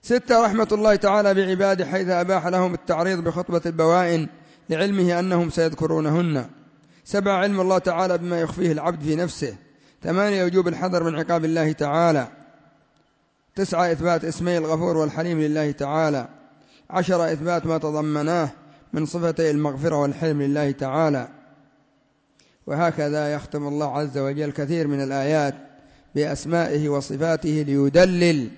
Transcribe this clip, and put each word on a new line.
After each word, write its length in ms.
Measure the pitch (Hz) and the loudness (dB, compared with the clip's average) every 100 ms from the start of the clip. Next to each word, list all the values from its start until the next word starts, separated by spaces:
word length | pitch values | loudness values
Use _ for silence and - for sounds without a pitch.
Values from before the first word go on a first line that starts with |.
ستة، 440 | - 247 247 233 226 | 2 0 4 4 4
رحمة 220 | 214 214 | 2 2
الله 240 | 208 214 202 | 4 4 4
تعالى 380 | 202 208 202 | 4 4 4
بعباده 520 | 190 190 185 196 185 151 | 2 2 2 2 0 -2
حيث 240 | 185 185 | -2 0
أباح 380 | 180 180 190 170 | 0 2 0 0
لهم 260 | 185 180 | 0 0
التعريض 500 | 170 - 160 175 185 | -2 -4 -2 0 0
بخطبة 380 | 170 165 180 170 170 | -2 -4 -2 -2 -2
البوائن 640 | 165 160 175 175 165 151 - - - - | 2 4 4 2 0 -2 -10 -20 -20 -6
لعلمه 500 | 160 202 196 180 175 | -2 0 2 2 2
أنهم 300 | 185 175 170 | 0 0 0
سيذكرونهن. 960 | 170 165 147 160 160 156 160 175 143 113 - - _ _ _ | 0 0 0 -2 0 2 2 2 -2 -4 -16 -20 _ _ _
سبعة، 340 | - 202 196 190 | -4 -2 0 2
علم 240 | 202 196 | 2 2
الله 160 | 185 185 | 2 2
تعالى 400 | 185 170 185 175 | 2 0 0 0
بما 240 | 175 170 | 0 -2
يخفيه 300 | 165 175 170 | -2 0 0
العبد 320 | 156 156 170 | 0 -2 -2
في 120 | 147 156 | -2 -2
نفسه. 400 | 175 - 139 98 - _ _ _ | -2 -4 -8 -8 -20 _ _ _
ثمانية، 420 | 175 180 208 196 180 | -2 0 2 2 2
وجوب 220 | 185 175 | 2 0
الحذر 360 | 156 185 180 | -2 -2 0
من 120 | 165 156 | 0 -2
عقاب 300 | 160 170 160 | -2 0 0
الله 260 | 165 156 | 0 0
تعالى. 560 | 151 143 156 170 151 117 - - _ _ _ _ _ _ _ _ _ _ - | 0 -2 2 4 2 0 -12 -20 _ _ _ _ _ _ _ _ _ _ -6
تسعة، 360 | 196 170 175 | -2 0 0
إثبات 340 | 156 170 170 156 | 0 0 0 -2
اسمي 320 | 156 175 175 | -4 -2 0
الغفور 400 | 156 160 175 160 | 0 0 0 0
والحليم 440 | 151 151 170 165 | 0 -2 -4 -2
لله 300 | 151 151 147 | 0 0 -2
تعالى. 560 | 139 139 156 156 139 117 - - _ _ _ _ | -4 -4 0 0 -2 -6 -14 -20 _ _ _ _
عشرة، 440 | 180 180 180 165 | -4 0 0 0
إثبات 320 | 156 160 170 165 | -2 -2 -2 -2
ما 120 | 160 | -2
تضمناه 720 | 156 151 151 151 151 170 147 - - - - | -2 -2 -2 -2 0 0 -2 -6 -20 -20 -8
من 120 | - 151 | -6 -4
صفتي 460 | 175 170 160 160 | -2 -2 0 0
المغفرة 500 | 147 151 131 160 151 | 2 -2 -2 -2 0
والحلم 400 | 143 135 160 147 | 0 0 -2 0
لله 300 | 139 143 143 | 0 0 -2
تعالى. 560 | 135 135 143 160 139 117 - - - _ _ _ _ _ _ _ _ _ _ - | -2 -4 0 0 0 -4 -16 -20 -20 _ _ _ _ _ _ _ _ _ _ -6
وهكذا 680 | 143 170 160 147 151 147 | 0 0 0 -2 -2 -2
يختم 340 | 147 - 156 143 | -4 -6 -6 -4
الله 300 | 147 147 135 | -4 -4 -4
عز 200 | 151 135 | -4 -4
وجل 340 | 135 143 147 | -4 -2 -4
كثير 360 | 143 143 170 151 | -4 -4 -2 0
من 160 | 143 | -2
الآيات 520 | 135 135 135 156 143 139 - - - - _ 147 | -2 -2 0 2 0 -4 -18 -20 -20 -20 _ -2
بأسمائه 720 | 151 - - 170 165 147 151 | -2 -4 -2 0 0 0 0
وصفاته 760 | 143 135 139 160 160 156 151 147 | -2 -4 -4 -2 0 0 -2 0
ليدلل 840 | 139 139 151 185 175 175 151 117 | 2 4 6 6 4 4 2 -2